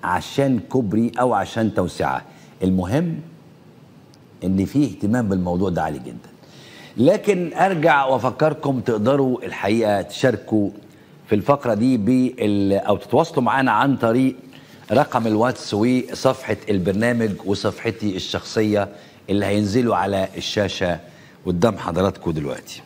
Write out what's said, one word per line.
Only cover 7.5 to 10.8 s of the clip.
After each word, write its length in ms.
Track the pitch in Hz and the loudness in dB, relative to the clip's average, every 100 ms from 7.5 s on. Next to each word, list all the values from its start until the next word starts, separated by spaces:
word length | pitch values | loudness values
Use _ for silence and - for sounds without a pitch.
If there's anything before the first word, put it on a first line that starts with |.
أرجع 520 | - 185 180 160 147 135 | 0 0 4 4 4 4
وأفكركم 760 | 131 123 117 156 147 143 131 | 2 0 2 0 0 -2 -2
تقدروا 680 | 104 110 107 143 135 123 92 | 0 0 2 2 2 0 -6
الحقيقة 560 | - 98 113 107 101 | -6 0 2 2 0
تشاركوا 680 | 85 - 131 107 - 107 101 - | -2 0 0 0 0 0 0 -4